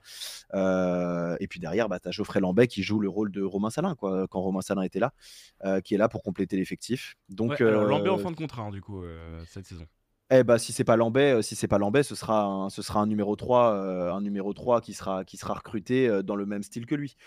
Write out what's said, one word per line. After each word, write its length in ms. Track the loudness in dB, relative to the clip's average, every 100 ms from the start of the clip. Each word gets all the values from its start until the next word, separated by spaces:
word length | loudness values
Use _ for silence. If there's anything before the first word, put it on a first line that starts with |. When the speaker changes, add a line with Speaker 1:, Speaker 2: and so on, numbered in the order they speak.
| -6 -16 -14 -14 -6 0
Speaker 1:
Euh, 840 | 2 2 2 0 -2 -2 -4 -4
et 80 | -6
puis 140 | -8
derrière, 260 | -4 -2 -2
bah, 120 | -4
t'as 120 | -6
Geoffrey 300 | -6 -2 0
Lambet 260 | 2 4 4
qui 160 | 2
joue 160 | -2 0
le 80 | 0
rôle 240 | -2 -4
de 100 | -2
Romain 260 | -4 -2 -2
Salin, 260 | -2 -4 -4
quoi, 320 | -2 -2 -2
quand 140 | -2
Romain 200 | -2 -2
Salin 200 | -2 -2
était 180 | -2 0
là, 140 | -2 -2 -18 -20 -20 _
euh, 160 | -2 -2
qui 160 | 0 2
est 20 |
là 120 | 2
pour 120 | 0
compléter 360 | -6 -4 -2 -2
l'effectif. 580 | -2 -6 -6 -6 -6 -18 _
Donc, 220 | -4 -2
Speaker 2:
Ouais, 100 | 2
alors, 240 | 4 4 4
Lambet 240 | 2 2
en 100 | 0
Speaker 1:
euh, 40 |
Speaker 2:
fin 80 | -2
de 40 | -6
contrat, 280 | -8 -8
hein, 80 | -8
du 100 | -10
coup, 220 | -10 -12
euh, 360 | -10 -12 -12 -14 -14
cette 200 | -16 -16
saison. 180 | -16 -16 _ _ _ _
Speaker 1:
Eh 120 | 6
bah, 140 | 8 4
si 160 | 4
c'est 100 | -2
pas 120 | 4 6
Lambet, 380 | 6 4 4
euh, 80 | 4
si 120 | 2 -4
c'est 120 | 2
pas 100 | 2
Lambet, 240 | 4 2
ce 140 | 2 -4
sera 300 | 0 2 2
un, 240 | -2 -4
ce 120 | -6
sera 180 | -2 0
un 60 | 2
numéro 300 | 0 -2 -2
trois, 380 | 2 4 6 2
euh, 360 | -2 -2 -2
un 100 | -2
numéro 320 | -4 -4 -6
trois 280 | -4 2 2
qui 120 | 0
sera, 300 | -8 -4 -4
qui 140 | -6 -12
sera 160 | -8
recruté, 560 | -8 -6 -8 0 2 4
euh, 140 | 2
dans 120 | 0 -4
le 120 | -4
même 160 | -6
style 240 | -8 -12 -6
que 80 | -4
lui. 200 | -6 -12